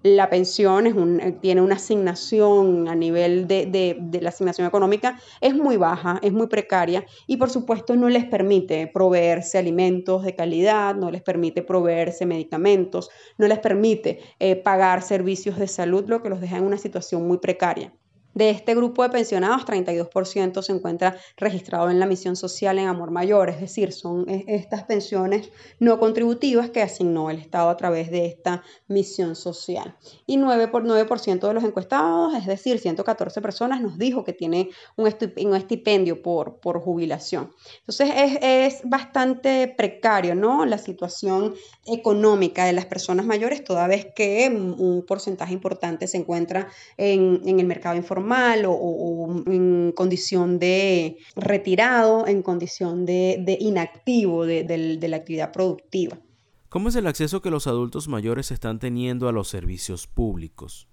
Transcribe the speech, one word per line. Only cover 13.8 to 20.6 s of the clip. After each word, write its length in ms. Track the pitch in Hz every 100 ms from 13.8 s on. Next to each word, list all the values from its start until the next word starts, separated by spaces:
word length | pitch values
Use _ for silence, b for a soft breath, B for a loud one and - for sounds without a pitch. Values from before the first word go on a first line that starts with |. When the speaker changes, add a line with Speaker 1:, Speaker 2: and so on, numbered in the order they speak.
| 220 220 170 175 B _
Speaker 1:
eh, 160 | 190 185
pagar 480 | 202 190 190 185
servicios 560 | 185 196 185 185 202 180
de 80 | 190
salud, 380 | - 175 185 202
lo 160 | 233
que 60 | 214
los 120 | 185
deja 160 | 180 180
en 60 |
una 160 | 190 202
situación 480 | 202 185 - 175 170
muy 100 | 175
precaria. 560 | - 180 175 - - _ _ _ _
De 200 | - 214
este 240 | 208 - 233
grupo 260 | 240 240
de 80 | 247
pensionados, 560 | 247 226 190 190 262 262
treinta 260 | 202 180
y 60 | 170
dos 100 | 170
por 200 | 190 185
ciento 340 | 202 185 185